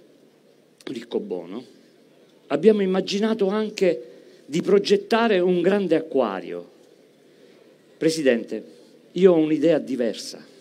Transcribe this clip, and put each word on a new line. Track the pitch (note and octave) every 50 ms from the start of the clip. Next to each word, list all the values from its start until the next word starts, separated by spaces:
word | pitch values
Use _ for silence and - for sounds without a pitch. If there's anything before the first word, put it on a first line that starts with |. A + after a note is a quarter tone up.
| - _ _ _ _ _ _ _ _ _ _ _ _ _ _ _ -
Riccobono, | - C3+ A#2 A2+ - - - G2 G2+ F#2 F2+ E2+ E2+ F#2+ A#2 C3 - - - _ _ _ _ _ _ _ _ _ _ _ _ _ _
abbiamo | C#3 D3+ D3+ A3 A3 G#3
immaginato | G3 F#3 F#3 F#3+ F#3 F3+ F3 G3+ G#3+ A3 A3 A3+ G3+ F#3+
anche | G#3 G#3+ G#3+ G#3 - - G3 F3+ D#3+ - - - - - - - - - -
di | - C#3 E3+
progettare | - E3+ G3 G3 G3 - G3+ G3 G3 - A3+ A3+ A#3 A3+ G#3 F3+
un | F3 F#3 F3+ F3
grande | E3+ F#3+ G3 G#3 G3+ F3 D#3+
acquario. | D3+ - - - C3+ B2 G#2+ G2 F#2 F2 E2+ F2 F2 F2 - - - - _ _ _ _ _ _ _ _ _ _ _ - - - - _ - - _ _ _ - _
Presidente, | D3+ D#3+ D#3+ D#3+ D3 C3 A#2+ A#2 G2+ - A2 G#2+ - - - - - - - - _ _ _
io | F3 F3+ F#3+ F3
ho | D#3+
un'idea | D#3 D3+ D#3 D3+ C3+ E3 D#3+ C#3+
diversa. | A#2 A2 C3 A#2+ B2 A2 F#2 - - - - D#2 - - - -